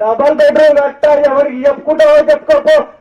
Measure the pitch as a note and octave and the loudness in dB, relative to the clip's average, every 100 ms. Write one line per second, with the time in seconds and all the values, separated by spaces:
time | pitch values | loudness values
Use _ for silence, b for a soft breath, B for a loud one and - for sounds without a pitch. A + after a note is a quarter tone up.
0 | G#3+ A3+ C#4+ D4+ D4 D4+ D#4 C#4+ C#4 - | -6 -2 -2 0 0 2 2 2 -2 -2
1 | D4+ D4 C#4+ C#4 C#4+ B3+ C#4 C#4 - D#4 | -2 0 0 0 -4 -4 -4 -4 -4 0
2 | D4+ D4+ D4+ D4 - D4 D4+ D#4 C#4+ - | 2 2 2 -2 0 -2 2 0 -2 -10